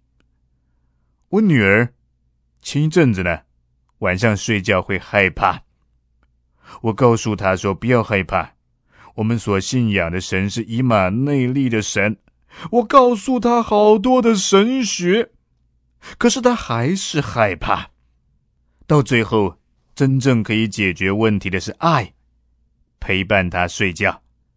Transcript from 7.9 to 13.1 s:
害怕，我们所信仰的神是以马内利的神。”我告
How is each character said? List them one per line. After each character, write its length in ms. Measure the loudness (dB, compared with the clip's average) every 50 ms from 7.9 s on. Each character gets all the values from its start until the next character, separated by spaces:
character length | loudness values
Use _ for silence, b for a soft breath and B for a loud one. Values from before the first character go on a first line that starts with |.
| 0 0
害 200 | 0 0 -2 -2
怕， 320 | -2 -2 -4 -4 -6 -6 _ _ _ _ _ _ _ b b b b b b
我 60 | -6
们 160 | -4 -2 -2 -2
所 220 | -2 -2 -2 -2
信 300 | -2 -2 -2 0 0 2
仰 200 | 0 0 0 -2
的 120 | -4 -6
神 260 | -6 -4 -4 -2 -2 -2
是 140 | -4 -6
以 180 | -8 -6 -4 -2
马 300 | 0 2 2 2 2 2
内 360 | 0 -2 -2 0 0 0 0
利 220 | -2 -2 -2 -2 0
的 140 | 0 -2
神。” 340 | -2 -2 -2 -2 -2 -2 -2 -6 _ _ _ _ _ B B B B -2
我 100 | 0 0
告 320 | 0 4 4 4 6 4